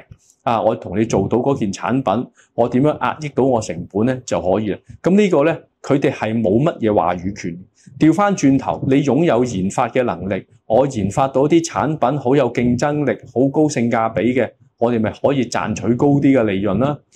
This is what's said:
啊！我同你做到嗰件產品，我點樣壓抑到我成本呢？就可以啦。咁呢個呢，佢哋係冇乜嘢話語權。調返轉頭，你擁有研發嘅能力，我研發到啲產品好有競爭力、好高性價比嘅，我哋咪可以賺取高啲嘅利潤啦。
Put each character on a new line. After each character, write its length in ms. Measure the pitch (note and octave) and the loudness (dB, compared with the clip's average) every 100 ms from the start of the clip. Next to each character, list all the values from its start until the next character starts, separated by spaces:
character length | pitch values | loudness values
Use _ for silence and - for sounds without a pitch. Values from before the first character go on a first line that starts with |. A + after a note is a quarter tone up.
| - - _ _ | -10 -20 _ _
啊！ 180 | - A2+ | -2 0
我 140 | G2 - | 0 -2
同 220 | F#2+ F#2+ | -4 -4
你 60 | |
做 240 | A2+ G2+ G2+ | 0 0 0
到 120 | A2+ | 0
嗰 180 | C3+ C3+ | 0 -2
件 160 | G#2 | -4
產 180 | F#2 F2+ C3 | -4 -4 -2
品， 240 | C3+ A2 B2 _ _ | 0 -2 -4 _ _
我 160 | - A#2+ | -4 0
點 140 | B2 | 2
樣 180 | D3 D3 | 0 0
壓 160 | B2 - | -4 -6
抑 80 | D3+ | -6
到 140 | - | -2
我 160 | C3+ A#2+ | 0 0
成 280 | G#2+ E2+ E2+ | -2 -8 -6
本 140 | G2 B2 | -2 -2
呢？ 160 | B2+ | -2
就 160 | - F#2 | -4 -4
可 200 | E2+ G2 | 0 0
以 100 | G#2+ | -2
啦。 80 | - - A#2 | -6 -12 -6
咁 80 | E3+ G3 | 0 2
呢 120 | G#3 | 4
個 140 | D#3+ | 4
呢， 140 | D#3 D#3+ - _ | 2 0 -8 _
佢 160 | - C#3 | -2 0
哋 120 | D3 | 0
係 280 | - A2 A2+ | -2 -4 -2
冇 220 | G2+ A2 | 2 2
乜 160 | D#3 - | 0 0
嘢 140 | G#2+ | 0
話 220 | G#2 E2+ F2+ | 2 0 -2
語 260 | F#2 G2 | -6 -8
權。 180 | F2+ E2+ F#2+ _ - - | -10 -12 -16 _ -20 2
調 160 | D3+ | 2
返 240 | D#3+ G3+ G3 | 4 2 2
轉 220 | C#3 C3+ | 2 2
頭， 240 | F2+ D#2+ C3+ | 0 -4 0
你 160 | C#3 | 2
擁 220 | C#3+ B2 E3+ | 2 2 2
有 180 | A#2 | 2
研 240 | B2 F#2+ F#2+ | 0 -2 -4
發 220 | C#3+ A#2+ | -2 -2
嘅 140 | C3 | 0
能 260 | A#2+ F2 F#2 | -2 -4 -6
力， 160 | F#2+ - _ - | -6 -8 _ 0
我 180 | A2+ C#3+ | 2 2
研 240 | A2+ F#2+ | -2 -4
發 180 | - C3+ | 0 0
到 200 | C3 D3 | 0 2
啲 160 | E3+ E3 | 2 2
產 220 | G2 B2+ D#3 | -2 -2 0
品 220 | B2 C#3+ | -2 0
好 160 | B2 C#3+ | 0 2
有 180 | A#2+ | 2
競 240 | B2+ A#2+ A#2+ | 0 0 0
爭 260 | D3 D3 C3+ | 0 0 -2
力、 60 | G2+ - | -4 -4
好 160 | A#2 C#3 | 0 0
高 180 | D#3+ D3+ | 2 0
性 220 | B2+ A#2 | 0 0
價 240 | A#2 A2+ | 0 0
比 180 | A2 A2+ | 0 0
嘅， 140 | B2+ G#2+ - _ _ | 0 -2 -6 _ _
我 160 | A#2 | 0
哋 60 | A#2 | 2
咪 120 | G#2+ | -2
可 220 | - B2+ | -2 0
以 100 | C#3+ A#2 | 0 -2
賺 280 | G#2 G2 | -4 -4
取 220 | - G#2+ A#2+ | -4 -2 2
高 120 | D3 | 2
啲 320 | C#3+ C#3 C3 | 4 4 4
嘅 40 | |
利 180 | G#2+ F#2+ | 2 0
潤 160 | G#2 G2 | 0 0
啦。 220 | C#3 C#3+ _ | -2 -4 _